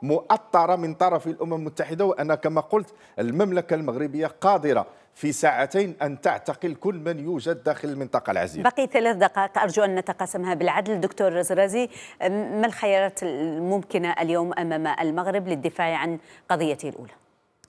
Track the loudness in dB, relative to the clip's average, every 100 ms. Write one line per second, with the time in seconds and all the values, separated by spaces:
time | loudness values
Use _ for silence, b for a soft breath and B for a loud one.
0 | 0 0 2 0 4 4 4 2 0 2
1 | 2 2 -2 -6 -4 -4 -4 -4 -4 0
2 | 0 0 0 0 0 0 2 0 0 B
3 | B -4 -2 0 2 0 0 -2 -2 -4
4 | -4 -4 -4 0 2 4 4 2 0 B
5 | B -6 -4 2 2 2 0 0 -2 -2
6 | -6 0 0 0 -4 -6 -6 -4 -4 -4
7 | -6 -6 -6 -4 -4 -2 -2 -2 -4 -6
8 | -4 -2 0 0 -2 0 2 2 0 2
9 | 2 4 2 4 0 0 0 2 2 2
10 | -4 -4 -6 -4 -4 0 2 2 0 0
11 | -2 0 2 2 2 2 2 0 -4 B
12 | B B -2 -2 -2 0 0 0 2 2
13 | 2 -2 -4 -4 -4 -2 -2 -2 -2 -2
14 | 0 0 0 0 0 -2 -2 0 -2 0
15 | 0 0 -2 -2 -2 -4 -4 -2 -2 -2
16 | -4 -6 B B -2 0 0 -2 -6 -10
17 | -16 -20 _ _ _ _